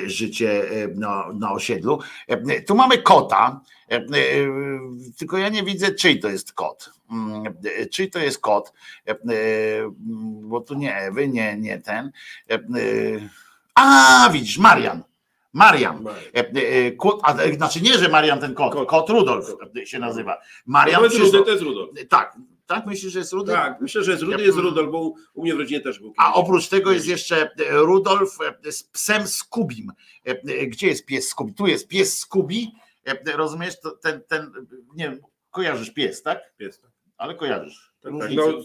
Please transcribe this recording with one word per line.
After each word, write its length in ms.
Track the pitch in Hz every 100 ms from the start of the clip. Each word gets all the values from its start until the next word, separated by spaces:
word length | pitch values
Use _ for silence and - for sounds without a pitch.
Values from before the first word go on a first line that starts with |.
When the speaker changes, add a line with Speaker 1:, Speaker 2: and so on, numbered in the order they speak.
| 95
Speaker 1:
życie, 600 | 92 110 - 110 104 95
e, 180 | 107 104
na, 400 | 95 104 98 92
na 180 | 104 107
osiedlu. 480 | 95 - 98 101 147 - - -
E, 340 | - 131 -
tu 120 | -
mamy 240 | 214 254 240
kota, 600 | 208 165 - 98 123 135 _ _ -
e, 40 | 117
e, 80 | - 143 135 139 139 135 139 135 131 123 127 -
tylko 200 | 147 185
ja 100 | 202
nie 140 | 214
widzę, 280 | 190 185 196
czyj 260 | 196 180 135
to 80 | 107
jest 240 | 95 -
kot. 380 | - 73 - - _ -
Mm, 320 | 113 110 107 104 85 98 92
e, 60 | 113
czyj 240 | - 190
to 80 | 175
jest 200 | 143 -
kot, 320 | - 104 - _ - - -
e, 40 |
e, 60 | 104 120 110 110 107 110 110 110 - 110 113 110 107
bo 180 | 107 117
tu 140 | 117
nie 220 | 143 139 98
Ewy, 320 | 98 107 139
nie, 280 | 123 107 104
nie 200 | 107 98
ten. 320 | 107 107 139 - - - -
E, 40 |
e, 60 | 113 113 120 110 110 110 107 104 - _ _ _
a, 560 | - 277 269 262 254 240
widzisz, 260 | 151 110 -
Marian. 440 | 214 143 110 82 - _ _ _ _
Marian. 500 | 143 208 156 104 76
Speaker 2:
Marian. 200 | 110 - -
Speaker 1:
E, 260 | 120 120 135 120 127 123
e, 60 |
kot, 280 | 120 196 208
a, 120 | 147 143
e, 120 | -
znaczy 260 | 143 151 165
nie, 180 | 214 240
że 100 | 175
Marian 320 | 151 151 139
ten 140 | 135
kot, 180 | 127 143
Speaker 2:
Kot. 160 | 143 127
Speaker 1:
kot 220 | 160 165
Rudolf, 360 | 226 - - 120 95
Speaker 2:
Kot. 160 | 98 117
Speaker 1:
e, 100 | 101
się 120 | 131
nazywa. 400 | 117 113 98 - - - -
Marian 320 | 143 147 175
Speaker 2:
To 60 |
jest 120 | 233 226
Speaker 1:
przyszedł. 200 | 196 196
Speaker 2:
Rudolf, 80 | 196
to 60 |
jest 120 | 190
Rudolf. 440 | 156 110 87 143 127
Speaker 1:
Tak. 280 | 131 - - 127 _ -
Tak 200 | 196 208
myślisz, 260 | 196 190
że 60 | 180
jest 140 | 165
Rudy? 200 | 190 202
Speaker 2:
Tak, 280 | 214 - 123
myślę, 220 | - 214
że 60 | 170
jest 120 | 170
Rudy, 160 | 160 208
Speaker 1:
Ja 60 |
Speaker 2:
jest 120 | 202 175
Speaker 1:
bym 100 | 185
Speaker 2:
Rudolf, 240 | 156 151
bo 220 | 160 160 - _
u 80 | -
mnie 120 | 165
w 40 | 147
rodzinie 220 | 131 143
też 200 | 131 117
był 140 | 107 -
Speaker 1:
A 80 |
Speaker 2:
kiedyś. 160 | 160 185
Speaker 1:
oprócz 280 | 175 180 -
tego 240 | 196 190
jest 140 | 180 160
jeszcze, 360 | 175 - 160 151
e, 180 | - 143
Rudolf, 680 | 147 160 190 190 196 190 - 156 -
e, 80 | 151
z 100 | -
psem 440 | - - - 208 202
Scubim. 680 | - - 233 165 113 196 - _ _ -
E, 40 |
e, 360 | 131 143 127 135
gdzie 200 | 113 185
jest 200 | 143 -
pies 220 | 135 -
Scooby? 240 | - 113
Tu 120 | 101 202
jest 220 | - -
pies 300 | 190 190 -
Scooby. 360 | - 190 147 214 226 - _ _ 131
E, 40 |
e, 260 | 131 151 151
rozumiesz, 440 | 151 160 180 -
to 100 | 156
ten, 300 | - 165 147 -
ten, 240 | 156 - - 127 127 120
nie 160 | 151 151
wiem, 100 | 131 _ _ _
kojarzysz 400 | 175 175 127 110
pies, 320 | - 113 -
tak? 180 | 156 175 - -
Speaker 2:
Pies, 240 | 98 -
tak. 100 | _ _ _ -
Speaker 1:
Ale 180 | 143
kojarzysz. 580 | 170 147 98 73 - _ _
Speaker 2:
Tak, 100 | 143
tak, 80 | 147
Speaker 1:
Różnicę 200 | 107 143 156
Speaker 2:
no, 60 | 151